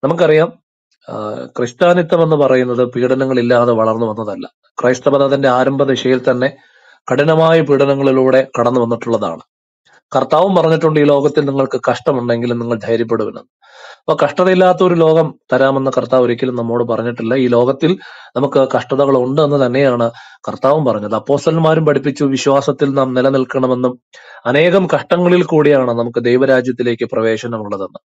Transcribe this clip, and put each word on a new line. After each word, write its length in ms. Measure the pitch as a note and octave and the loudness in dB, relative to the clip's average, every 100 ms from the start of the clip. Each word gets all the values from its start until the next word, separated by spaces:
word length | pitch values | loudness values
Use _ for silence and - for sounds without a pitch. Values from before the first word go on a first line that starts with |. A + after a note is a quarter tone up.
നമുക്കറിയാം, 500 | E3+ E3+ E3+ D#3 C#3+ - _ _ _ _ - | -2 0 2 4 2 -4 _ _ _ _ -16
ആ, 360 | A2+ G#2+ G#2+ B2+ - | -12 -10 -10 -14 -6
ക്രിസ്ത്യാനിത്വം 640 | B2 - F3 F3 E3 F3 | -8 0 2 2 2 0
എന്ന് 120 | D#3+ D#3 | 2 2
പറയുന്നത് 500 | C3+ C3 B2 B2 B2 | 2 2 0 -2 -2
പീഡനങ്ങളില്ലാതെ 840 | A#2+ B2+ C3 C3+ B2+ A#2+ B2 A#2+ | -2 -2 0 0 -2 2 2 2
വളർന്നു 340 | A2+ A2 A2 A2+ | 2 0 0 -4
വന്നതല്ല. 440 | G#2+ G#2+ F#2+ - _ _ - | -6 -8 -10 -14 _ _ -4
ക്രൈസ്തവത 420 | B2 B2 - C#3 | -2 0 0 2
അതിന്റെ 260 | C#3 C#3 C#3 | 2 2 2
ആരംഭ 340 | B2 C3 C3+ | 2 0 0
ദിശയിൽ 480 | C#3 B2+ B2+ B2+ B2+ | 0 0 0 0 0
തന്നെ 260 | B2 C3+ - _ _ _ _ - | -2 -2 -6 _ _ _ _ -6
കഠിനമായ 500 | - D3 D#3+ D#3+ E3 | -2 2 2 4 2
പീഡനങ്ങളിലൂടെ 840 | D3 C#3 C#3 C#3 C#3 C3 C3 C3 C3 - | 2 2 2 2 2 2 2 2 0 -2
കടന്നു 200 | A#2+ B2+ | 0 0
വന്നിട്ടുള്ളതാണ്. 640 | A#2 A#2 A#2 A2+ G2 E2 - _ _ _ _ _ _ C3+ | -2 -4 -2 -2 -2 -8 -16 _ _ _ _ _ _ -2
കർത്താവും 400 | C3 D#3 F#3+ F3+ | 0 2 2 2
പറഞ്ഞിട്ടുണ്ട്, 440 | D#3+ D#3+ D#3+ D3+ | 2 2 2 2
"ഈ 40 | |
ലോകത്തിൽ 420 | D3 C#3+ C#3+ C#3 C#3+ | 4 4 2 0 -2
നിങ്ങൾക്ക് 360 | C#3 C3+ B2 - | -2 -2 -2 -2
കഷ്ടമുണ്ടെങ്കിലും 680 | B2 - C3+ A#2+ A#2 A#2+ A#2+ | -2 -2 -2 -2 -2 -2 -4
നിങ്ങൾ 180 | A#2 A#2 | -4 -6
ധൈര്യപ്പെടുവിനെന്ന്." 840 | - A#2 A2+ A2+ G#2 - - _ _ - - - | -2 -2 -2 -2 -4 -8 -20 _ _ -20 -20 -16
അപ്പൊ 260 | - D3+ D3 | -6 -2 -2
കഷ്ടതയില്ലാത്ത 520 | - F#3 F#3 F#3 F3+ | 0 0 4 4 4
ഒരു 100 | F#3 | 2
ലോകം 460 | F3 D#3+ D#3 D#3 - _ | 2 4 4 0 -4 _
തരാമെന്ന് 380 | C3 C3+ C3+ C3+ B2+ | 0 2 0 -2 -2
കർത്താവ് 260 | A#2 C3 | 0 0
ഒരിക്കലും 320 | B2 A#2+ B2+ B2 | 2 0 -4 -4
നമ്മോട് 280 | A#2 A#2 | -4 -2
പറഞ്ഞിട്ടില്ല. 520 | A#2 A2 A#2 A#2+ A2+ C3+ | -2 -2 -4 -6 -4 0
ഈ 120 | B2 | 2
ലോകത്തിൽ 520 | A#2 B2 C3+ D#3+ F#3+ - - - - | 2 2 0 0 -2 -8 -20 -12 -4
നമുക്ക് 320 | C#3 C#3+ C3 B2 | -2 0 0 -2
കഷ്ടതകൾ 400 | A#2 C3+ C#3 C3 | -4 -2 2 2
ഉണ്ട് 240 | B2+ C#3 | 0 0
എന്ന് 240 | D3+ C#3+ B2+ | 0 2 0
തന്നെയാണ് 460 | B2 C#3 B2 A#2 A#2 - - - | 0 0 0 -2 -4 -20 -16 -14
കർത്താവും 380 | - C3 D3+ C#3 | -4 0 0 0
പറഞ്ഞത്. 300 | G#2+ G#2 A2 | -2 -4 -6
അപ്പോസ്തലന്മാരും 720 | - C#3+ D3+ E3 D#3+ D#3+ D#3 | -2 -2 0 0 2 2 2
പഠിപ്പിച്ചു, 380 | C#3+ C3 C3+ | 0 -2 -2
വിശ്വാസത്തിൽ 680 | C#3+ C3+ C#3+ C#3 C#3 C3 C#3+ | -2 -2 0 0 0 -2 -2
നാം 200 | C#3 C3 | 0 -2
നിലനിൽക്കണമെന്നും 840 | B2+ C3 C3+ C3 C3 C3 B2 B2+ B2 _ - - - A#2 | 0 0 0 -2 -2 -2 0 -2 -4 _ -20 -20 -12 -2
അനേകം 420 | C3+ E3+ F#3 F3+ D3 | 2 2 2 0 -2
കഷ്ടങ്ങളിൽ 480 | - F3 F3 F3+ | -2 0 2 2
കൂടിയാണ് 480 | F3 D#3+ D3 C#3+ B2+ | 2 2 4 2 2
നമുക്ക് 320 | A#2 A#2 A#2 | -2 -2 -2
ദൈവരാജ്യത്തിലേക്ക് 840 | A#2+ B2 C3+ C3 B2 A#2+ A#2+ A2+ A#2 | 0 2 2 2 0 -4 -4 -4 -4
പ്രവേശനമുള്ളതെന്ന്. 920 | A2 A2+ A2 A#2 A#2 G#2 G2+ F#2+ - _ | -2 -2 -2 -6 -10 -8 -10 -10 -14 _